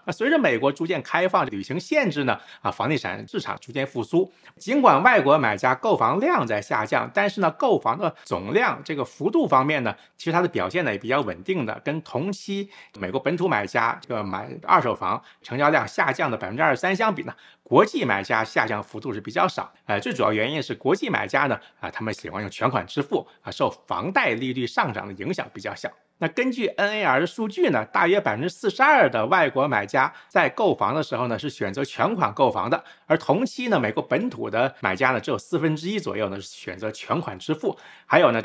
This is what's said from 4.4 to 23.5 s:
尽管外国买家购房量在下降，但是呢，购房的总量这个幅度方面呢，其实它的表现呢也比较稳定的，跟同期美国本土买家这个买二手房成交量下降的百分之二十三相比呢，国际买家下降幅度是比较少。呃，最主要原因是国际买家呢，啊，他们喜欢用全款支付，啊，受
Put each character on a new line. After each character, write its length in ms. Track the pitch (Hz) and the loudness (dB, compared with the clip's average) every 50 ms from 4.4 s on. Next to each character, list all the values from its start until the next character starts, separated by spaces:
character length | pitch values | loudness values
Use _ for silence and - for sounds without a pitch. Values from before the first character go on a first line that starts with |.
| _ - - | _ -20 -20
尽 240 | - - 202 254 294 | -12 -6 -2 2 4
管 200 | 247 208 143 135 185 | 6 6 6 6 6
外 180 | 247 240 196 | 6 4 6
国 160 | 135 139 147 | 6 6 4
买 180 | - 127 110 104 | 4 4 2 0
家 180 | 98 - 127 131 | 2 2 0 0
购 220 | - - 226 185 | 2 2 2 2
房 240 | 131 113 113 143 196 | 4 4 2 2 2
量 260 | 247 339 349 226 135 | 0 2 2 0 0
在 160 | 113 110 104 | 0 -2 -4
下 240 | - - 151 110 107 | -2 -2 -2 -2 0
降， 240 | 110 147 127 - 123 - | 0 0 0 0 0 0
但 160 | 202 202 202 | 0 0 0
是 100 | - 208 | 0 0
呢， 100 | 185 160 | 0 0
购 280 | - - 285 247 196 - | 0 2 2 2 2 2
房 180 | - 113 120 | 2 0 0
的 160 | 180 202 160 - - - | 0 -2 -4 -4 -6 -8
总 280 | - - 87 95 104 147 | -6 -4 -4 -2 0 0
量 280 | 214 247 202 123 147 143 | 0 0 0 -2 -4 -6
这 100 | - 160 | -8 -6
个 120 | 143 120 | -6 -6
幅 260 | - - - 139 196 | -6 -6 -4 -2 0
度 160 | - 330 269 | 2 2 2
方 180 | 160 151 131 - | 4 4 4 4
面 160 | 151 156 139 120 | 2 0 0 -2
呢， 120 | 110 - - - _ _ | -2 -4 -6 -12 _ _
其 80 | - - | -10 -4
实 80 | 165 160 | 0 0
它 80 | 175 | 2
的 60 | 180 - | 2 0
表 180 | - 104 90 | 0 -2 -2
现 160 | 95 - 180 165 | -2 -2 -2 0
呢 80 | 123 | 0
也 60 | 101 | -2
比 100 | 98 107 | -2 -2
较 140 | 110 131 147 | 0 0 0
稳 200 | 127 101 87 87 92 | 0 -2 -6 -6 -4
定 220 | - 190 170 120 | -4 -2 -2 -2
的， 140 | 107 110 - - | -4 -6 -6 -6
跟 160 | 147 151 160 | -6 -6 -6
同 300 | - - - 123 160 202 | -6 -6 -6 -4 -4 -4
期 380 | 196 - - - 196 196 196 196 - - - - - 104 | -6 -8 -8 -8 -8 -8 -8 -10 -14 -20 -20 -20 -12 -8
美 100 | 98 90 | -6 -4
国 80 | 107 | -4
本 200 | 135 - 147 175 | -2 -2 -2 0
土 100 | 170 180 | 0 0
买 180 | 180 135 104 101 | 0 0 0 -2
家 320 | 98 - 120 113 120 120 - | -2 0 0 0 0 -2 -4
这 120 | - - 120 | -8 -8 -6
个 80 | 107 | -6
买 280 | 104 98 92 98 110 135 - - - | -4 -6 -6 -8 -8 -10 -14 -6 0
二 180 | - 190 170 | 4 4 4
手 120 | 143 120 98 | 4 2 -2
房 280 | - 101 90 107 - - - - _ | -2 -2 -2 -2 -4 -6 -12 -20 _
成 160 | - - 120 | -12 -6 -2
交 120 | 135 143 151 | 0 2 4
量 180 | 156 156 110 | 4 2 0
下 240 | - - - 165 165 | -2 -2 -2 0 0
降 180 | 165 - 165 139 | 0 0 -2 -2
的 60 | 113 | -2
百 120 | - - | -4 -6
分 100 | 92 107 | -6 -2
之 40 | 131 | 0
二 100 | 160 156 | 2 2
十 40 | 135 | 2
三 180 | - - 185 190 | 2 0 -2 0
相 200 | 180 226 220 185 | 0 0 0 0
比 100 | 151 120 | -2 -6
呢， 100 | 123 - - - - - _ _ | -10 -12 -14 -18 -20 -20 _ _
国 220 | - 120 151 214 | 4 6 6 6
际 180 | 208 - 294 165 | 4 2 -2 0
买 180 | 123 98 98 | 0 0 0
家 220 | 95 - 120 110 110 | 0 0 0 0 -2
下 240 | - - 160 113 | 0 0 0 0
降 160 | 110 110 107 101 | 0 -2 -4 -6
幅 160 | - - 110 | -8 -12 -10
度 140 | - 131 101 | -8 -8 -8
是 80 | 107 | -8
比 100 | 98 110 | -8 -4
较 160 | - 175 180 | 0 0 0
少。 240 | 185 - - - - _ _ _ | 0 0 -4 -10 -10 _ _ _
呃， 120 | - 104 | -4 -2
最 140 | 98 - 247 | -2 -2 -2
主 120 | - - 107 | -2 0 2
要 100 | 104 110 | 2 2
原 180 | 104 110 131 | 2 0 -2
因 100 | 156 151 | -2 -4
是 140 | 127 - 135 | -6 -6 -8
国 180 | - - 127 180 | -4 0 0 0
际 160 | - 320 233 | 0 0 -2
买 160 | 147 104 104 | -2 -2 0
家 180 | 98 - 135 147 | 0 0 0 2
呢， 140 | 135 113 - - - _ _ | 0 -2 -4 -8 -12 _ _
啊， 100 | - 85 | -12 -12
他 140 | - - 110 | -10 -6 -6
们 100 | 110 104 | -6 -6
喜 160 | - - 82 | -8 -8 -10
欢 120 | 90 98 | -8 -8
用 100 | 104 92 | -8 -8
全 180 | - - 110 127 | -4 -2 0 0
款 160 | 131 104 90 | 0 0 -2
支 160 | - - 151 | -4 -4 -6
付， 240 | 147 - 170 - - - _ _ - | -4 -2 -2 -4 -4 -6 _ _ -14
啊， 60 | |
受 200 | - | -10